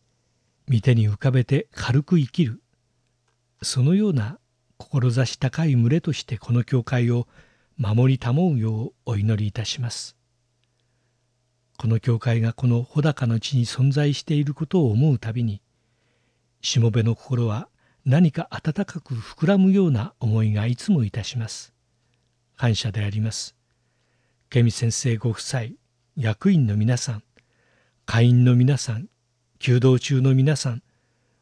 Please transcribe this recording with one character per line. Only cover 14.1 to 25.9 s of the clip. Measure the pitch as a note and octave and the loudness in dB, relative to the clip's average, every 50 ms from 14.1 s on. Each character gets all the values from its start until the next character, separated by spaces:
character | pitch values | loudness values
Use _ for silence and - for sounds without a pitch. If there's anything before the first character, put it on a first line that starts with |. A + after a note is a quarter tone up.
| C#3+ | -2
し | - - | -4 -4
て | - D#3+ | -4 -2
い | D3 D3 | -2 -2
る | C#3+ C#3+ | -2 -4
こ | - D#3+ | -6 -6
と | - - F#3 | -2 0 0
を | D#3 A#2+ | 2 2
思 | G#2 A2+ C#3+ D#3 C3+ | 2 2 2 2 2
う | A#2 | 0
た | - A2+ A2 | -2 -6 -4
び | B2 A#2+ | -4 -4
に、 | A2 G2+ G2+ _ _ _ _ _ _ _ _ _ _ _ _ _ _ _ _ _ _ _ _ | -4 -4 -8 _ _ _ _ _ _ _ _ _ _ _ _ _ _ _ _ _ _ _ _
し | - - - B2 | -8 -4 0 2
も | A2+ A#2 | 2 2
べ | G#2 A#2+ A2 | 2 2 0
の | A2+ A2+ | 0 -2
心 | - - - C3 A#2+ A#2 | -4 -6 -6 -4 -4 -2
は | A2+ G#2 A#2 G3+ - _ _ _ _ _ _ - | -2 -4 -6 -10 -12 _ _ _ _ _ _ -2
何 | C#3 B2+ D#3+ F3+ D#3+ - | 0 2 4 4 2 2
か | - E3 - | -2 -10 -10
温 | - - - D#3+ D3+ - G3+ | -10 -8 -6 -6 -4 -4 -6
か | - - E3+ | -8 -8 -14
く | - - B2+ | -10 -10 -10
膨 | A2+ G#2+ - - - - | -10 -10 -12 -8 -4 0
ら | D#3 G3+ G3 | 0 2 4
む | F#3+ F#3+ | 4 4
よ | F#3+ G3+ F#3+ | 4 4 2
う | E3+ C3+ | 2 2
な | A2 G#2+ F#3+ _ - | 0 -2 -6 _ -6
思 | - A2 A2 A2 A2 | -4 -2 0 0 0
い | G#2+ G#2+ | 0 0
が | G#2 G#2 | -2 -2
い | A#2+ B2 | -2 -4
つ | - - - | -4 -2 0
も | G3+ D3+ A#2 | 0 0 0
い | G2+ - | -2 -4
た | - F#2+ | -6 -8
し | - - B2 | -8 -8 -8
ま | A2+ A2 | -8 -8
す。 | - - - - _ _ _ _ _ _ _ _ _ _ _ _ _ _ _ _ _ | -10 -14 -18 -20 _ _ _ _ _ _ _ _ _ _ _ _ _ _ _ _ _
感 | - - A#2+ A2 | -4 0 0 0
謝 | - - A2+ | 0 -2 -4
で | F#2 G#2+ G#2 | -4 -4 -4
あ | G2+ | -4
り | G2 G#2+ | -4 -4
ま | G#2+ A2 | -4 -4
す。 | - - - - _ _ _ _ _ _ _ _ _ _ _ _ _ _ _ _ _ _ _ - | -4 -8 -12 -14 _ _ _ _ _ _ _ _ _ _ _ _ _ _ _ _ _ _ _ -2
ケ | - B2 A#2 | 2 2 2
ミ | A#2 G#2+ | 2 2
先 | - - A2+ | 0 -2 -2
生 | A2 - - B2+ A2+ | -2 -2 -2 -2 -2
ご | A2 - A#2+ | -2 -2 -4
夫 | G#2+ - | -4 -4
妻、 | - - - B2+ A2 A#2+ F#3+ - _ _ | -6 -8 -6 -6 -6 -8 -12 -16 _ _